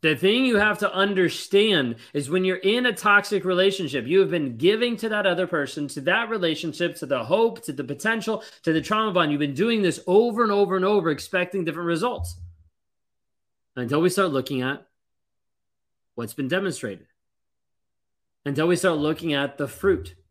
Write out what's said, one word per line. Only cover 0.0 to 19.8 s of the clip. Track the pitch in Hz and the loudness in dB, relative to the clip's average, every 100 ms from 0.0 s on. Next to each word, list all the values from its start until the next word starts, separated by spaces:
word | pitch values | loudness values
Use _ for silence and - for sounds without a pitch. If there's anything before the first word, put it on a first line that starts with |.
The | 160 147 | 0 2
thing | 185 233 262 | 2 4 4
you | 214 | 4
have | 208 208 | 2 0
to | 202 | -2
understand | 185 202 190 175 - - 196 220 180 127 113 - | 0 0 2 0 0 0 2 4 2 0 -4 -6
is | 147 135 | -6 -2
when | 185 | 0
you're | 185 185 | 0 0
in | 190 233 247 | 0 0 0
a | |
toxic | 208 208 202 202 202 | 0 4 4 4 -2
relationship, | 180 180 196 190 156 131 | 0 2 2 2 -4 -4
you | 117 180 | 2 2
have | 180 | 4
been | 170 139 113 | 0 -4 0
giving | 165 220 240 233 | 2 2 0 -2
to | 220 | -4
that | 214 196 | 0 0
other | 175 180 | 0 0
person, | 160 139 - 143 | -2 -4 -6 -8
to | 147 | -4
that | 135 208 226 | 0 0 0
relationship, | 220 170 156 165 - 175 - | -2 -2 -2 -6 -4 -4 -4
to | 135 | -4
the | 131 | -4
hope, | 113 190 233 - - | 0 2 2 0 -10
to | |
the | 135 | -8
potential, | 127 139 220 226 220 220 - - | -8 -4 -2 -2 -2 -6 -8 -6
to | - | -2
the | 160 | -2
trauma | - 214 220 | 0 0 2
bond. | 180 156 | 2 2
You've | 147 | 0
been | 147 | -2
doing | 135 220 226 | 0 0 2
this | 185 - - | 0 -2 4
over | 190 240 220 | 4 4 2
and | 226 | 2
over | 202 196 | 2 2
and | 185 | 2
over, | 185 208 165 | 2 2 2
expecting | 143 - 185 180 196 | -2 -2 -2 -2 -4
different | 165 156 170 | -4 -4 -2
results. | 165 233 214 - - - - _ _ _ _ _ _ _ _ _ _ _ - | 0 -2 -4 -10 -12 -18 -20 _ _ _ _ _ _ _ _ _ _ _ -10
Until | 120 147 | -2 2
we | 180 | 2
start | 180 185 | 2 0
looking | 135 131 139 | 0 -2 -4
at | 127 143 _ _ _ _ _ _ _ _ _ _ _ _ _ - | -4 -6 _ _ _ _ _ _ _ _ _ _ _ _ _ -10
what's | 117 | -10
been | - 131 | -6 -2
demonstrated. | 180 196 - 113 92 - _ _ _ _ _ _ _ _ _ _ _ _ _ | -2 -2 -4 -8 -10 -16 _ _ _ _ _ _ _ _ _ _ _ _ _
Until | 143 139 165 | -6 -2 2
we | |
start | 175 185 156 | 2 2 2
looking | 151 160 165 | 0 -2 -2
at | 143 139 - | -2 -2 -4
the | 143 | -8
fruit. | - | -2